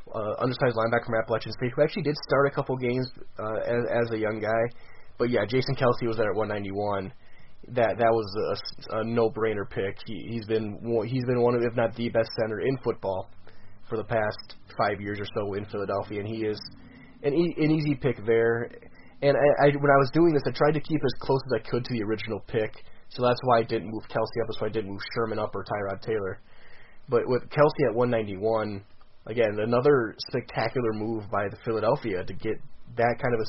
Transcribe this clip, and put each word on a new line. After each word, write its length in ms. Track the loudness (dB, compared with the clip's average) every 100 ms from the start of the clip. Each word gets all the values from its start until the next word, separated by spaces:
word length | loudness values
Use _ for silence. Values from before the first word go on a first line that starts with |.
| -10
uh, 220 | -6 -4 -2
undersized 320 | -2 2 0
linebacker 320 | 2 2 0 0
from 80 | -2
Appalachian 300 | 0 -2 -2
State, 180 | -4 -4 2
who 60 |
actually 200 | 2 2
did 140 | -2 -2 0
start 220 | 4 4
a 20 |
couple 260 | 2 -2 -2
games, 300 | 0 0 -2 -6 -12 -8
uh, 220 | -4 -2
as, 460 | 0 0 2 0 0
as 20 |
a 80 | 0
young 220 | -2 0
guy. 340 | 0 2 0 -2 -12 -12 -12 -2
But 120 | 2
yeah, 140 | 2 2
Jason 300 | 2 2 2
Kelce 320 | 4 4 0
was 80 | 0
there 160 | 0
at 40 | 0
one 120 | 0
ninety-one. 640 | -2 -4 -2 -2 -2 -4 -10 -14 -14 -12 -14 -6
That, 260 | 0 2 4
that 140 | 4
was 160 | 4 2 -2 -2 -4 -6 -12 -6
a, 80 | -4
a 60 |
no-brainer 680 | -2 2 2 2 -2 -2 -4
pick. 260 | -4 -4 -4
He, 220 | -8 -10 -8
he's 140 | -8 -2
been 320 | 0 0 -6
one, 240 | 0 0 0
he's 180 | -2
been 160 | 0 4
one 140 | 4
of, 80 | 4
if 140 | 2 2
not 180 | 0
the 140 | 0 0
best 200 | 2 0 0
center 180 | -2 0
in 180 | -2 0
football 480 | -2 -2 -2 -4 -6 -12 -14 -12 -12 -12 -6
for 80 | -6
the 60 |
past 540 | -2 0 0 -4 -12 -16 -14 -2
five 240 | 0 0
years 200 | -4 -6
or 60 | -4 -4
so 180 | -2
in 100 | -4 -4
Philadelphia, 520 | -4 -2 -2 -2 -4
and 80 | -4
he 160 | -4
is 160 | -2 -4 -8 -16 -20 -20 -20 -6
an 100 | 0
e-, 220 | 2 2 2
an 120 | 2
easy 240 | 4 2
pick 220 | 0 0 0 2
there. 420 | 4 4 2 -2 -10 -18 -20 -20 0
And 140 | 2 6
I, 300 | 6 6 6
I, 40 | 4
when 140 | 6
I 60 | 6
was 80 | 6
doing 220 | 6 6
this, 80 | 4
I 60 | 2
tried 240 | 2 2
to 60 | 2
keep 180 | 0 0
as 100 | 0 -2
close 180 | 0 0 2
as 140 | -2
I 100 | 0
could 140 | -2
to 80 | -2
the 80 | -2
original 380 | -2 -2 -2 -6 -2
pick, 260 | -2 -2 -4 -12 -14 -12
so 120 | 0
that's 160 | 2 2
why 160 | 4 4
I 20 |
didn't 300 | 4 0 -2
move 100 | -6 -4
Kelce 340 | -2 -2 -2
up, 60 | -2
that's 120 | -2
why 60 | -2
I 40 |
didn't 200 | -2 -4
move 100 | -6 -6
Sherman 240 | -2 -2 -2
up 160 | -4
or 80 | -4
Tyrod 400 | -4 -4 -4 -4
Taylor. 380 | -2 -2 -2 -6 -12 -16 -14 -14 -14 -16 0
But 140 | 2 2
with 160 | 0 0
Kelce 400 | 4 4 6 2
at 40 |
one 160 | 4 2
ninety-one, 720 | 2 0 -2 0 2 0 -6 -10 -18 -20 -18 -6
again, 300 | 2 2 2
another 560 | 2 4 6 6 4 -4 -6
spectacular 680 | -6 -4 -2 -2 0 0
move 360 | 0 -2 -4 -2
by 160 | -2 -2
the 100 | -4
Philadelphia 600 | -2 0 2 2 0 -4
to 100 | -4
get 240 | -4 -4 -4 -6 -10 -8 2
that 180 | 2 2
kind 120 | 0
of 60 |
a 60 | 0